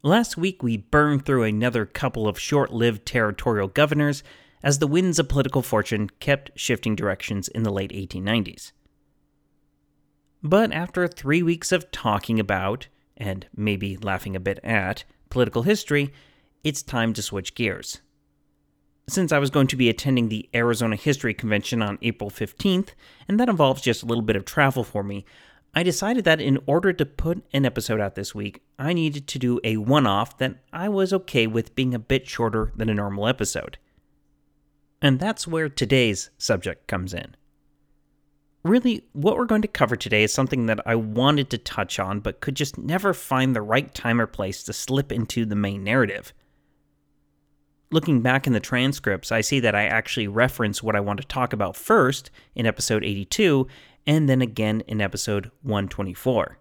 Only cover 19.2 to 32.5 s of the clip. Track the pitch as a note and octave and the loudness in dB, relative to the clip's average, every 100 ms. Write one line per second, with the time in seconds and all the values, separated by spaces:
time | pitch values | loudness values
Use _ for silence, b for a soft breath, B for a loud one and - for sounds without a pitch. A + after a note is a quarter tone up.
19.2 | E3+ D3+ C#3 C#3+ C3+ C3 A#2+ A2+ C#3 B2+ | 2 2 2 2 2 4 2 4 2 2
20.2 | A2+ G#2+ - A#2 A#2 A2+ A2+ G#2+ D#3 C#3 | 2 -4 -4 0 0 0 -2 0 0 0
21.2 | A#2+ G#2+ A2 G#2 - A#2+ G#2 G2+ A#2 - | -2 -4 0 0 0 -2 -2 -2 -4 -4
22.2 | G#3 - G#2+ - G3 F#3 G3+ - B B | -10 -8 -10 -2 0 0 -2 -10 B B
23.2 | - G#3 B3 F#3 C#3 - B2+ A2+ A#2 A#2 | -2 0 2 4 4 4 0 0 0 0
24.2 | A2 G2 - - C#3 B2+ A2+ G#2 G2 G2+ | 0 -2 0 2 2 2 -4 -4 -6 -8
25.2 | - b b b _ D#3 F3+ - G3+ B3 | -12 b b b _ 0 0 0 -2 0
26.2 | E3+ D#3+ C#3 C3+ - E3 F#3+ F3 C#3+ - | 2 2 2 0 2 2 2 0 -4 -2
27.2 | D#3+ F3+ _ C#3 C3 - G#2+ A2 G2+ - | -4 -4 _ 0 0 0 -2 -2 -2 -6
28.2 | G2 G#2 G2+ - _ - C#3 F3 D#3+ C#3+ | -10 -8 -10 -12 _ -8 -2 0 0 -2
29.2 | C#3 C3+ B2 B2 A2 A2 G#2+ D3 A#2+ G2 | -8 -2 0 0 0 -2 4 4 4 2
30.2 | A#2 - C3 - _ D#3+ G3 G3 F#3+ F#3+ | -2 -4 -6 -6 _ -6 -2 0 2 0
31.2 | F#3 B2+ A2+ A2+ - - B2+ B2 A2+ C3+ | 0 0 2 0 -2 -2 -2 -2 -2 -2
32.2 | - - A#2 | -2 -2 0